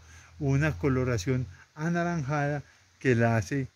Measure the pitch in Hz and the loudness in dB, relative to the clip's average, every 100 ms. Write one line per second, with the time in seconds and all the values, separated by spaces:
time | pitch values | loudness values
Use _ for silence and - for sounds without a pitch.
0 | - - - - 143 139 156 - 147 127 | -14 -20 -20 -6 0 2 0 0 0 0
1 | 127 120 - 127 127 - - - 160 170 | 0 0 0 -2 -4 -10 -20 -8 -2 -2
2 | 170 170 131 151 143 147 - _ _ _ | -2 -2 -2 -2 -2 -4 -8 _ _ _
3 | 135 117 117 113 98 139 127 | 2 4 4 2 0 -4 -6